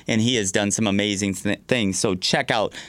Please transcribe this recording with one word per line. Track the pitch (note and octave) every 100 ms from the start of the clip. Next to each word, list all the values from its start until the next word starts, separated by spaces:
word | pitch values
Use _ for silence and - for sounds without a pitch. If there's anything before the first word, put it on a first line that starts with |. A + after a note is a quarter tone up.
| -
And | A2+
he | A#2 A#2+
has | F#2+
done | G#2+ G2+
some | G2+ G#2+
amazing | G2+ G#2 G2 G2+
th-, | F2+ G2+ - -
things. | B2+ G2+ F2+
So | A2+
check | F#2 - D#3 C3+
out | A#2 F#2+ -